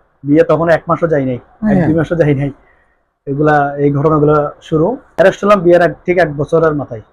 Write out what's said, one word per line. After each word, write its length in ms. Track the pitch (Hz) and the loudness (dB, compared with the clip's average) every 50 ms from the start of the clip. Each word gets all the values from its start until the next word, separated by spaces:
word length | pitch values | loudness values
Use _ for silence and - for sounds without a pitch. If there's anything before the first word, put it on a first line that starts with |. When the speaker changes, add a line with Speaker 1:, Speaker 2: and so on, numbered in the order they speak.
| _ _ _ _ - | _ _ _ _ -4
Speaker 1:
বিয়ে 200 | 139 143 156 165 | 0 2 2 2
তখন 260 | - 156 147 165 170 | 2 2 -2 0 0
এক 140 | 160 147 - - | 0 -2 0 -4
মাসও 200 | 165 147 170 165 | -4 -2 -2 -2
যায় 180 | 156 147 135 | -2 -2 -2
নাই, 100 | 131 123 | -2 -6
এক 60 | 120 - _ _ - | -8 -10 _ _ -8
Speaker 2:
হ্যাঁ। 240 | 214 214 202 185 165 | -4 -2 0 0 0
Speaker 1:
দুই 100 | 156 156 | 0 0
মাসও 200 | 165 151 - 180 | 0 -2 -2 0
যায় 200 | 160 156 147 147 | 0 0 0 0
নাই। 160 | 135 143 139 135 _ _ _ _ _ _ _ _ _ _ _ _ _ - | -2 -2 -6 -8 _ _ _ _ _ _ _ _ _ _ _ _ _ -10
এগুলা, 500 | 147 139 139 156 151 151 147 143 143 143 | -8 -4 -2 0 2 2 2 0 -2 -4
এই 180 | 143 143 143 143 | -2 -2 0 0
ঘটনাগুলো 580 | 139 143 160 156 151 147 151 151 151 147 147 - _ | 0 0 0 0 2 2 2 2 2 0 -2 -6 _
শুরু। 360 | - - 160 156 160 196 247 285 - _ - | -10 -4 -2 0 0 0 -2 -6 -10 _ -2
অ্যারেস্ট 300 | - 170 190 - - - | 2 2 2 2 0 2
হলাম 140 | 202 214 202 | 2 2 2
বিয়ের 220 | 165 175 175 170 | 4 4 4 4
এক, 140 | 170 160 147 - - | 4 2 -2 -4 -4
ঠিক 120 | - 180 185 | -2 0 0
এক 200 | 170 160 147 143 | 0 -2 -2 -6
বছরের 380 | 143 - - 165 160 160 156 | -6 -2 0 2 2 2 0
মাথায়, 260 | 147 127 - 123 110 104 _ | -2 -6 -8 -12 -16 -16 _